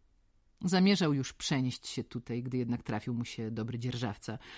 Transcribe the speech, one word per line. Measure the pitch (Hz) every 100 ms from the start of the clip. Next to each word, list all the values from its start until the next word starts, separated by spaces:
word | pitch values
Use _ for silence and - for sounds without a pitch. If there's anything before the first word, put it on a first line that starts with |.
| _ _ _ _ _ -
Zamierzał | 180 185 190 202 160
już | 143 127
przenieść | - - 139 127 - -
się | -
tutaj, | 117 123 - 120
gdy | 123 127
jednak | 117 120
trafił | - 107 127
mu | 120 117
się | - 110
dobry | 113 113 117
dzierżawca. | 123 120 117 101 - 107 -